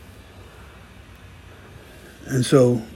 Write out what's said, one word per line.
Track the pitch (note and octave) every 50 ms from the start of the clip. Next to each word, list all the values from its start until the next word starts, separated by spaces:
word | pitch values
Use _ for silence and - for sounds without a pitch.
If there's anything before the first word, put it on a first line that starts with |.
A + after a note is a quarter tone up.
| - - - - - - - - - - - - - - - - - - - - - - - - - - - - - - - - - - - - - - - - - - - - -
And | - C3+ C3 B2
so | - D3+ C3+ B2 B2 B2 A#2 - - -